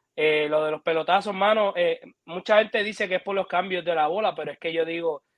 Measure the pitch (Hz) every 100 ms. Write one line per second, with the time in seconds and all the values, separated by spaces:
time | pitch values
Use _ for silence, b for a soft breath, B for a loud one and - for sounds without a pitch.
0 | _ - 156 151 151 151 156 151 - 160
1 | 156 190 202 190 202 220 202 180 175 165
2 | - _ - 175 - 214 214 226 208 214
3 | 202 185 - 196 185 180 190 180 165 165
4 | 151 185 214 165 151 143 170 165 160 165
5 | 170 143 -